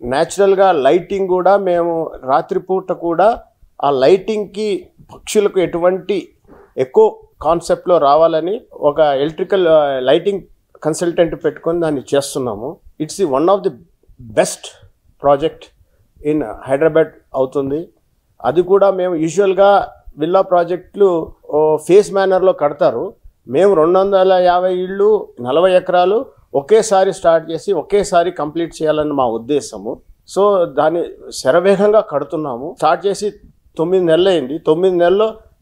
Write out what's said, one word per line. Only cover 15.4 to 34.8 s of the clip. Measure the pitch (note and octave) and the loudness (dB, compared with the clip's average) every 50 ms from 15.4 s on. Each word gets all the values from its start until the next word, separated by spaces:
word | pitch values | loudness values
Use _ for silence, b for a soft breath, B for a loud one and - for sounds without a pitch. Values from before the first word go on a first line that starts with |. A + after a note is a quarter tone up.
| D#3 D#3+ - - - - _ _ _ _ _ _ _ _ _ - - D3 D3+ | 0 -4 -6 -8 -18 -20 _ _ _ _ _ _ _ _ _ -10 -6 -4 -4
in | D3+ C3 G#2+ - - - | -4 -4 -6 -10 -12 -6
హైదరాబాద్ | B2+ C3+ C#3+ D#3+ D#3+ D#3 E3 D#3+ - - _ _ _ - | -4 -2 0 0 2 2 2 0 0 -2 _ _ _ -4
అవుతుంది. | C3+ C3 C3 - C#3+ C#3 C3+ C#3 D#3+ F3 - _ _ _ _ _ _ _ _ _ _ - | -4 -4 -2 -2 -4 -4 -4 -4 -6 -8 -10 _ _ _ _ _ _ _ _ _ _ -6
అది | B2 C#3 E3+ F3 | -2 0 0 0
కూడా | F3+ G3 G3 G3 G3 | -2 -2 0 0 0
మేము | F#3+ F#3 F3+ F#3 F3 | 0 0 -2 -4 -4
యూజువల్గా | D#3 D#3 E3 D3+ F#3+ G3+ F#3+ F#3+ F#3 G3 G3+ G3+ F#3 - - - - _ - - C#3 | -4 -4 -2 0 0 0 0 2 2 4 4 4 2 0 -2 -8 -20 _ -20 -10 -8
విల్లా | D3+ E3 F3+ F#3+ | -4 0 0 0
ప్రాజెక్టులు, | F#3+ F#3+ F#3 F3 F3 E3 F3+ E3+ - _ - G3 G3+ F#3+ F3 D#3+ D#3+ - - _ _ - | 0 2 2 0 0 0 -4 -8 -8 _ -2 0 2 2 2 0 -4 -6 -12 _ _ -4
ఓ, | - D3 D#3 D#3 D#3 | -2 0 2 2 0
ఫేస్ | D3 - - F3 G#3 G3+ E3 F#3 | 0 0 2 4 4 4 2 0
మేనర్‌లో | G3 G3 F#3+ F#3 F#3 F#3 F#3+ F3 | -2 0 2 2 2 2 2 0
కడతారు. | - D3 D3 D3 - F3+ D3 A2+ A#2 D#3+ G3 - _ - - - _ _ A#2 | 2 0 -4 -2 0 0 0 0 -2 -6 -8 -10 _ -20 -20 -20 _ _ -4
మేము | A#2+ D3 F#3+ G3+ G3 | 0 2 2 4 4
రెండు | D#3+ D3+ E3+ F3+ F#3 | 4 2 4 2 2
వందల | G3 G3+ G3 F#3 F#3+ F#3+ F#3 | 2 2 2 2 2 4 2
యాభై | F#3 F3+ F3 F3 F3+ F#3 F#3 F#3 | 4 4 2 2 2 0 -2 -2
ఇళ్ళు, | F#3 F#3 F#3 G3 G3 G3+ G#3+ A3 - - - - - | -4 -4 -6 -2 0 2 2 2 0 -2 -6 -14 -10
నలభై | A#2+ B2 C3+ D#3+ F3+ F#3+ F3+ | -6 -2 0 2 2 4 4
ఎకరాలు | F3+ F3+ F#3 F3 F3 F3+ F#3 G#3 B3 C#4 - b b b b b | 2 0 0 0 2 2 2 0 -2 -4 -6 b b b b b
ఒకేసారి | C#3+ C#3 - G#3 A3 G3+ - G3 F#3+ F#3+ G3 E3+ | -4 0 2 2 2 2 2 2 2 2 2 0
స్టార్ట్ | - - E3+ E3 D#3+ D#3 D#3+ | 0 2 2 2 2 0 -4
చేసి | E3 D#3 - G3+ G3 | -8 -6 -4 -4 -2
ఒకేసారి | D#3 C#3 - G3+ G#3 F#3+ - F#3 E3+ E3+ F#3 | -2 -2 -2 0 -2 0 0 0 0 0 0
కంప్లీట్ | F3 - D3 D3+ D3 E3 E3+ D#3 - - D#3+ | -2 -6 -8 -6 -6 -6 -6 -6 -6 -4 -2
చేయాలని | D#3 D3+ D3+ D3+ D3+ D3 | -2 0 0 -2 -2 -2
మా | C#3 B2+ | -2 -2
ఉద్దేశము. | A#2 A2 A2+ A2+ A#2+ D3 C#3 C#3+ - A2+ G#2 G2 A2+ D3 - _ - - _ _ - - F#3+ | -2 -2 -4 -4 -4 -4 -4 -4 -6 -10 -12 -10 -10 -12 -12 _ -20 -20 _ _ -8 -2 0
So | G3+ G#3 G3+ F#3 E3+ | 2 2 2 0 0
దాన్ని | D#3 C3+ D3 C#3+ D#3+ E3 F3 D#3+ - - - - B2 A2+ | -2 -2 0 0 0 0 -2 -4 -6 -10 -16 -20 -18 -14
శరవేగంగా | - - C3 C#3 F3 F3 G3 G3+ F3 G3+ G#3 G#3+ G#3+ | -4 0 2 2 2 4 2 2 2 2 4 4 2
కడుతున్నాము. | - - D3+ C#3 C#3+ - E3+ D#3 D#3 C#3+ B2 A#2 C3+ E3 F3 - | 2 0 -2 -6 -6 -6 -6 -8 -6 -6 -8 -8 -10 -12 -6 -2
స్టార్ట్ | D#3 D#3 F3 F3 E3+ | 0 0 0 0 -2
చేసి | G3+ F#3+ - G3+ G#3 G3+ - - - _ _ _ _ _ - | -4 -4 -4 -6 -8 -8 -10 -16 -20 _ _ _ _ _ -6
తొమ్మిది | D#3+ E3+ F#3 F#3+ F3+ | -2 0 0 0 2
నెలలు | E3 D#3+ E3 F3+ G3 | 2 2 2 4 2
అయింది. | F#3 D#3+ C3 B2 D3 E3 | 2 0 -2 -4 -8 -4
తొమ్మిది | - - D#3 E3 | 0 0 0 2